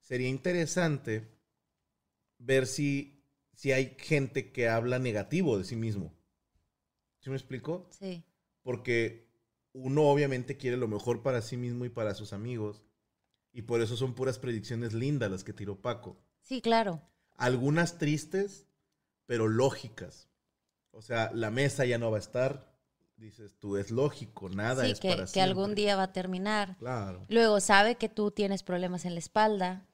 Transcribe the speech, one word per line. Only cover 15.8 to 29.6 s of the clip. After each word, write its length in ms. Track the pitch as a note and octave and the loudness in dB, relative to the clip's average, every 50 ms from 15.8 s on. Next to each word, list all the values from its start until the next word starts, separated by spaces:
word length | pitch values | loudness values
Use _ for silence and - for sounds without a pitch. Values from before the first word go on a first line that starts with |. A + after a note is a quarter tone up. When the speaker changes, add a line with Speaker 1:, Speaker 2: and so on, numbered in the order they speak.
Speaker 1:
Paco. 360 | - A#2+ A#2 A#2 A2 F#2 - _ _ _ _ _ _ | -4 -6 -6 -6 -8 -16 -16 _ _ _ _ _ _
Speaker 2:
Sí, 180 | - C4 B3+ - | -8 -8 -4 0
claro. 400 | A3+ A3+ A3+ A3+ G3+ E3+ D#3 - _ _ _ _ _ _ | 2 4 4 4 2 -2 -6 -8 _ _ _ _ _ _
Speaker 1:
Algunas 600 | - B2 B2+ B2+ B2 B2 C#3+ D3 E3 E3+ E3+ - - | -2 0 0 2 2 2 2 4 4 2 2 0 -2
tristes, 680 | D#3+ D3 D3+ D3+ - - - F#3+ G3+ G3+ - - _ _ _ _ _ _ _ _ _ _ _ _ _ | 0 0 0 0 -2 -4 -2 -2 -2 -2 -6 -14 _ _ _ _ _ _ _ _ _ _ _ _ _
pero 220 | _ B2+ A#2 A2 A2 | _ 0 2 2 2
lógicas. 800 | A2 A2+ B2+ C#3 - - - A2+ - - F#2 F2 - - - _ _ _ _ _ _ _ _ _ _ _ _ _ _ | 4 4 4 2 2 0 -12 -14 -12 -12 -14 -14 -16 -20 -20 _ _ _ _ _ _ _ _ _ _ _ _ _ _
O 100 | A2 G#2+ | -20 -8
sea, 280 | - B2 A2+ A2 - - | -4 -2 0 0 0 0
la 160 | A#2 A2+ G#2+ | -2 -2 -2
mesa 340 | G#2+ B2+ C#3 C#3 - - C3+ | 0 2 2 2 2 2 0
ya 140 | B2 A#2+ A#2 | 2 2 2
no 120 | A#2 A2+ | 2 0
va 80 | A2 G#2 | 0 0
a 20 | |
estar. 520 | F#2+ - - B2 B2+ C3 C#3 C3+ - _ _ _ _ _ _ _ _ _ _ | -2 -4 0 0 0 0 0 -4 -12 _ _ _ _ _ _ _ _ _ _
Dices 400 | _ A2+ A2 - - A2 G2+ _ _ | _ -20 -20 -20 -20 -20 -20 _ _
tú, 180 | - G#2 G2 | -6 -2 -2
es 140 | G2 G2 - | -2 -2 0
lógico, 580 | A2+ A#2 C#3 D3 C#3+ - - - - - - F#2 | 0 2 2 0 0 -6 -16 -14 -14 -12 -10 -8
nada 360 | F2+ G2 G#2 A#2 C3 C3 - | -6 -4 -2 -2 0 2 2
Speaker 2:
Sí, 80 | B3+ A#3+ | 0 0
Speaker 1:
es 80 | - | 0
Speaker 2:
que, 80 | - F#3+ | 0 0
Speaker 1:
para 180 | F3 - F#2 | 0 0 -2
Speaker 2:
que 140 | F3+ - F#3+ | -2 2 2
algún 260 | F#3+ F#3 F#3+ F#3 G3 | 2 4 2 0 -2
Speaker 1:
siempre. 160 | G3+ G#3 G3+ G#3 | -2 0 0 2
Speaker 2:
día 140 | G#3 G3+ | 2 2
va 80 | F#3+ F#3+ | 2 0
a 80 | F#3 F#3+ | -2 -2
terminar. 640 | F#3 F3+ F#3 F#3 F3+ F#3+ G#3 G#3+ G#3+ G3+ F#3+ F#3+ _ | -6 -4 -4 -4 -4 -2 0 0 0 -2 -4 -6 _
Speaker 1:
Claro. 460 | A2+ A#2+ B2+ A#2 G2+ F#2+ F#2 F2+ F#2+ - | -8 -6 -4 -4 -4 -6 -8 -10 -8 0
Speaker 2:
Luego 320 | G#3+ A#3 A3+ A3 G#3+ G3+ | 4 6 6 8 6 4
sabe 360 | F#3+ - G#3 G3 G#3 A3+ A#3+ | 6 8 8 8 8 6 4
que 120 | A#3 - G3+ | 0 -4 -6
tú 220 | - - G#3 G#3 | -2 0 -2 -2
tienes 320 | G3+ - G#3 G3 G3 F#3+ - | 0 0 -2 0 0 -4 -4
problemas 420 | - F3+ F3 F3+ F3+ F3+ F3+ - | -4 -4 -2 -2 -2 -4 -4 -6
en 100 | F3+ F3 | -6 -6
la 40 | E3+ | -6
espalda. 680 | E3 - _ G#3+ G#3+ A3 G#3+ G3 | -8 -2 _ 4 4 4 4 2